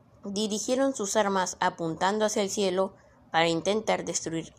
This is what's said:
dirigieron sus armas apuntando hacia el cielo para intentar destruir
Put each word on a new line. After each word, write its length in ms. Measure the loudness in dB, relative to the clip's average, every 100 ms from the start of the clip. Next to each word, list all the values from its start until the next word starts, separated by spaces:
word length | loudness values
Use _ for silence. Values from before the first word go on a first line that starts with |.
| _ -16
dirigieron 720 | -8 -2 -2 -2 0 2 2
sus 220 | 0 0 2
armas 420 | 2 2 0 0
apuntando 640 | -2 0 -4 0 0 2 0
hacia 180 | 0
el 60 | -2
cielo 440 | 0 0 2 0 -4 -20 -20 -2
para 160 | 2 2
intentar 560 | 2 0 0 0 -2 -2
destruir 480 | -6 -4 -6 -8